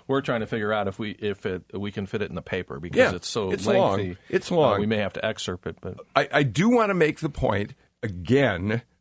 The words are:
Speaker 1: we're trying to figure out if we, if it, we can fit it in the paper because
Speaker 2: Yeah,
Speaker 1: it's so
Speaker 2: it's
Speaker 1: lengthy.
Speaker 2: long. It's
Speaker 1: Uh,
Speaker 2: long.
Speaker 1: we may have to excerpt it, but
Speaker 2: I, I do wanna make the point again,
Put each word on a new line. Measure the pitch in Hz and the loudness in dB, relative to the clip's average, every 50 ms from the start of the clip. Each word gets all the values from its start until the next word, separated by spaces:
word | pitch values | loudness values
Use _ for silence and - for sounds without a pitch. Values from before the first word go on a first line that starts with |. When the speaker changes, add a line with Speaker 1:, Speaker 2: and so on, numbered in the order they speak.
| _ | _
Speaker 1:
we're | - 135 139 | -2 -2 0
trying | 135 - 127 113 | 0 0 -2 -2
to | 107 | -2
figure | - 120 113 104 104 107 | -4 -4 -2 0 0 0
out | 107 101 98 | 0 0 -2
if | 95 - | -4 -4
we, | 110 104 | -6 -8
if | 95 - 110 104 98 - - | -6 -4 -4 -4 -4 -4 -4
it, | 101 92 87 - _ - | -6 -6 -6 -8 _ -8
we | 98 101 104 - | -6 -6 -6 -4
can | 110 98 | -6 -6
fit | - - 104 | -4 -4 -4
it | 101 | -4
in | - - | -4 -6
the | 92 | -8
paper | - - 95 92 87 - - 71 | -6 -4 -4 -6 -4 -6 -10 -10
because | 82 87 - | -8 -2 2
Speaker 2:
Yeah, | 226 254 - 95 | 4 4 4 2
Speaker 1:
it's | 87 - - | -2 -6 -6
so | - 117 101 92 | -4 -2 -2 -2
Speaker 2:
it's | 92 90 95 | -2 -2 0
Speaker 1:
lengthy. | 110 117 117 180 117 98 104 98 | 2 2 4 4 4 2 0 -2
Speaker 2:
long. | 90 87 - _ | -4 -6 -10 _
It's | - - 185 - - | -2 -2 -2 -2 0
Speaker 1:
Uh, | 180 | 2
Speaker 2:
long. | 165 147 120 104 101 | 4 4 4 4 2
Speaker 1:
we | 104 | 2
may | 107 113 | 0 0
have | 104 101 92 - | 0 0 -2 -4
to | - - | -4 -4
excerpt | 110 104 - - - 90 - - | -4 -4 -4 -6 -6 -6 -6 -8
it, | 87 80 - | -10 -10 -8
but | - 92 92 - - _ - | -10 -12 -12 -12 -12 _ 0
Speaker 2:
I, | 139 143 - - | 0 0 2 2
I | 147 151 | 2 2
do | 123 90 143 196 | 2 2 2 4
wanna | 226 247 233 220 202 190 | 4 6 4 4 2 4
make | 175 156 156 - - | 4 2 2 2 -2
the | 156 147 | -6 -6
point | - - 127 120 104 98 104 - - _ _ _ _ - | -4 0 0 2 2 0 -2 -4 -8 _ _ _ _ -10
again, | - 107 90 87 87 90 123 139 139 113 95 85 95 107 110 117 - _ _ _ | -8 -8 -8 -6 0 2 4 4 4 4 2 0 0 0 0 -2 -2 _ _ _